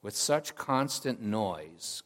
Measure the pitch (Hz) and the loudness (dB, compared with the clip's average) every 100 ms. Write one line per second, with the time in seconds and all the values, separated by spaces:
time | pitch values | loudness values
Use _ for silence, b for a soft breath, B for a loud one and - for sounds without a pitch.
0 | 101 - - 147 147 - - 131 139 - | -6 -2 2 2 2 -10 2 4 4 0
1 | 143 123 107 107 104 82 78 82 - - | -2 -2 0 2 2 -2 -8 -12 -10 -10